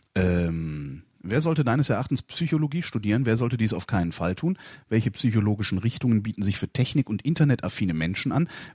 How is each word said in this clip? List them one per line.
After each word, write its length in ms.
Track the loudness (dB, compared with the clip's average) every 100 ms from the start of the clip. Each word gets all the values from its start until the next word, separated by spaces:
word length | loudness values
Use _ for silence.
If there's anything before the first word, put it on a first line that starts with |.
| _
Ähm, 880 | 0 2 2 0 -2 -4 -6 -8 -12 -18 _
wer 200 | -4 0
sollte 220 | 0 2
deines 260 | 2 2 2
Erachtens 320 | 0 -2 -2
Psychologie 600 | -4 -4 0 0 0 -2
studieren? 440 | -4 -4 0 2 2
Wer 100 | 2
sollte 200 | 2 2
dies 140 | 0
auf 120 | 0 -2
keinen 260 | 0 0
Fall 220 | 0 -2
tun? 220 | 0 -2 -4 -8 -20 -2
Welche 220 | 0 2
psychologischen 680 | 0 0 2 2 0 -2 -2
Richtungen 440 | -2 -2 2 2
bieten 200 | 0 -2
sich 140 | -2 -2
für 100 | -2
technik- 380 | -2 0 0 0
und 120 | -2
internetaffine 680 | -2 2 4 2 0 -2 0
Menschen 380 | 0 -2 -2 0
an? 160 | 0 0 -4 -16